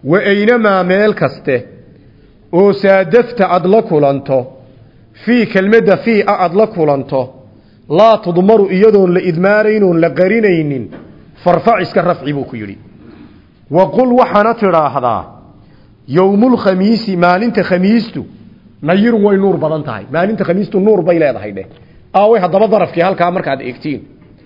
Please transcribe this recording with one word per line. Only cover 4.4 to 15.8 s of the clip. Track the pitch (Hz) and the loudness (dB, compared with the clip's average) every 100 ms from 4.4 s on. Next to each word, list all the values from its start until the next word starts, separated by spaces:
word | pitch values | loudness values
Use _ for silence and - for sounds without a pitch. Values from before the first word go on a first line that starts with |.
| 120 - - - - _ _ | -4 -16 -20 -20 -20 _ _
fii, | - - 240 214 | -10 -2 0 2
kelmadda | 190 190 220 185 180 | 0 2 2 4 0
fii | 233 214 185 | 0 0 0
ah | 202 | -2
aad | 175 | 0
la | 185 220 | 0 -2
kulanto, | 180 151 139 131 135 123 - - - _ _ - | 0 0 0 -2 -6 -6 -12 -20 -20 _ _ -4
laa | 156 220 214 | 2 4 4
tudmaru, | 180 175 196 226 196 | 0 0 4 4 2
iyadoon | 185 214 202 185 | 2 4 4 2
la | 180 | 0
idmaaraynoon | 180 165 190 214 214 214 190 170 | -2 -2 0 2 0 0 0 2
la | 165 | 0
qarinaynin, | - 185 226 214 165 151 135 104 - - - - - | 0 0 2 0 0 -2 -6 -10 -16 -20 -20 -20 -6
farfac, | 180 170 226 208 | -2 0 0 0
iska | 175 202 | 0 -2
rafci | 170 170 135 | -2 -4 -6
buu | 143 | -6
ku | 120 120 | -8 -10
yidhi. | 104 98 - - - - - - _ _ _ | -12 -14 -20 -20 -20 -20 -20 -20 _ _ _
Wa | 151 285 | 0 2
qul, | - 254 | 2 2
waxaana | 247 240 208 214 | 2 2 2 0
tidhaahdaa, | 226 196 165 143 135 123 104 - - - - - - | 0 0 0 0 -2 -2 -4 -8 -20 -20 -20 -20 -20